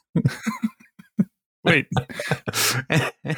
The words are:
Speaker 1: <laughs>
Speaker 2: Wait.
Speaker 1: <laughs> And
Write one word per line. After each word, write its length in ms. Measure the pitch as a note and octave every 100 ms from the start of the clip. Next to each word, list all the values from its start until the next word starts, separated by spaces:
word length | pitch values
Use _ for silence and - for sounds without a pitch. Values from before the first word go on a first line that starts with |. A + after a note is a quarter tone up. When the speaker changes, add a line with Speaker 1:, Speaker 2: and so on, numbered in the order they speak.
| _ -
Speaker 1:
<laughs> 1500 | - - - - - - _ _ - - - _ _ _
Speaker 2:
Wait. 240 | - D#3+ -
Speaker 1:
<laughs> 60 | - - - - - - - - B2 -
And 220 | D#3 - - C#3